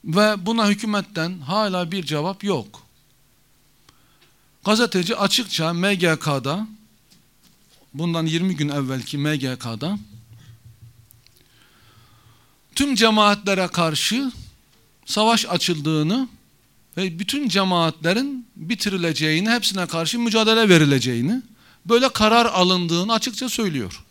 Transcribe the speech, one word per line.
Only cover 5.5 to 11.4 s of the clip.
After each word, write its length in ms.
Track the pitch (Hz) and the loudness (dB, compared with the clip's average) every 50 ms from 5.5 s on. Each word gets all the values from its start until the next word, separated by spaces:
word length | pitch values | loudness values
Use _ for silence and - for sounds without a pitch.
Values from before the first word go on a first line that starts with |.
| - - 160 165 170 | -4 -2 -2 -2 0
M 220 | 170 180 202 202 | 0 0 0 0
G 200 | 180 180 170 160 | 2 2 0 0
K'da, 520 | 151 - 156 143 135 120 139 151 196 220 220 - - - _ _ _ _ _ - _ _ _ _ _ _ _ _ _ _ _ _ _ _ _ - | 0 0 -2 -2 -2 -2 -4 -4 -4 -6 -8 -12 -20 -20 _ _ _ _ _ -20 _ _ _ _ _ _ _ _ _ _ _ _ _ _ _ -8
bundan 320 | 139 165 170 165 165 160 | -4 -4 -2 -2 0 -2
yirmi 300 | 160 156 165 180 190 180 | 0 0 0 0 0 0
gün 140 | 147 151 147 | 0 -2 -2
evvelki 480 | 143 143 139 127 135 131 113 - - | 0 -2 -2 -2 -4 -6 -6 -6 -6
M 180 | 143 143 151 156 | -2 -2 0 0
G 180 | 143 135 131 127 | -2 -2 -4 -6
K'da, 420 | 123 - 117 113 107 139 170 202 208 208 - - - - _ - - - - - _ _ - - _ - - _ _ _ _ - _ _ - _ _ | -6 -8 -8 -8 -6 -4 -6 -6 -6 -8 -14 -20 -20 -20 _ -20 -20 -20 -20 -20 _ _ -20 -20 _ -20 -20 _ _ _ _ -20 _ _ -20 _ _